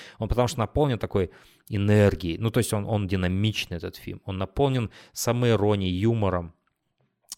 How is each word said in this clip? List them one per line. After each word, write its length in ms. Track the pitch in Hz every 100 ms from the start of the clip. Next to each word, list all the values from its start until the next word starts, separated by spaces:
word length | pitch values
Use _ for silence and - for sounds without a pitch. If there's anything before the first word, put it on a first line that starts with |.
| - -
Он 80 | 107
потому 220 | 113 123
что 100 | -
наполнен 400 | 107 139 147 113
такой 300 | - 101 90 - - _ -
энергией. 680 | 104 101 104 101 95 90 82
Ну, 120 | 110
то 60 | 123
есть 140 | 107
он, 120 | 107 101
он 220 | 107 98
динамичный, 720 | 95 90 92 107 104 - 87
этот 180 | 90 -
фильм. 260 | - 95 -
Он 120 | 95
наполнен 520 | 95 - 139 131 107 - -
самоиронией, 800 | - - 120 123 110 104 104 95
юмором, 600 | 90 110 117 101 90 85 - _ _ _ _ _ _ _